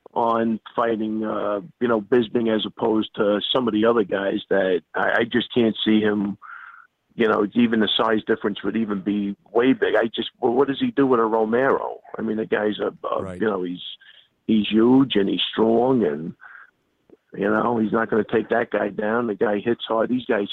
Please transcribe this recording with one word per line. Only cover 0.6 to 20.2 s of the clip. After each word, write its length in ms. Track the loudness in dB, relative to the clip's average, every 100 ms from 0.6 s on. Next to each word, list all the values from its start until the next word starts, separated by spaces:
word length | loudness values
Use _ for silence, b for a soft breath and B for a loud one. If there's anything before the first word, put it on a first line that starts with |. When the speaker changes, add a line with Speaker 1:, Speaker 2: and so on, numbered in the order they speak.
| -4 -2
Speaker 1:
fighting, 480 | 0 0 -2 -4
uh, 380 | -4 -4 -4 -4 -8 _
you 80 | 0
know, 140 | 0
Bisping 540 | 2 0 2 0 0 0
as 100 | -2
opposed 480 | -4 0 0 -2 -2
to 260 | 0 0 0
some 140 | -2 0
of 60 |
the 120 | 2 2
other 180 | 2
guys 380 | 0 -2 -2 -4 -2
that 320 | 0 2 0 -2 -4
I, 240 | -2 0
I 40 |
just 300 | 0 -2 -2
can't 220 | 0 0 0 0
see 140 | 2
him, 380 | 2 0 -2 -6 B B B B B _ _ -2
you 120 | 0
know, 200 | 2 0 2
even 240 | 2 2
the 100 | 0 0
size 260 | 0 0 0
difference 340 | -2 -2 -4
would 140 | -4 -2
even 240 | -2 -4
be 340 | -2 -2 -4 -8 _
way 220 | 0 2
big. 220 | 2 2 0
I 100 | 0
just, 240 | -4 -10 -4
well, 140 | -2
what 140 | 0 0
does 120 | 0
he 120 | -2
do 160 | 0 2
with 120 | 2
a 60 | 2
Romero? 760 | 0 0 0 2 0 -2 -10 -14 -8
I 60 |
mean, 160 | -6 -4
the 80 | -2
guy's 320 | -2 -2 -2
a, 160 | -6 -6 -6
a 160 | -4
Speaker 2:
Right. 180 | -6 -2
Speaker 1:
you 60 | -2
know, 160 | -2
he's, 180 | -4 -8 -12 -18 B B B _ 0
he's 220 | 0 2
huge 460 | 4 6 6 4 2
and 120 | 0
he's 140 | 0 -2
strong 540 | 0 2 4 4 2 2
and, 300 | -2 -8 -12 B B B _ _ _ _ -20 _
you 160 | -4 0
know, 280 | 2 2 0
he's 140 | 0
not 180 | 0 2
gonna 140 | 0
take 260 | 2 0 0
that 200 | 0 0
guy 200 | -2 -2
down. 380 | -2 -2 0 -2
The 80 | -2
guy 240 | 0 0
hits 240 | -2 -4 -2
hard. 220 | 0 0
These 160 | -2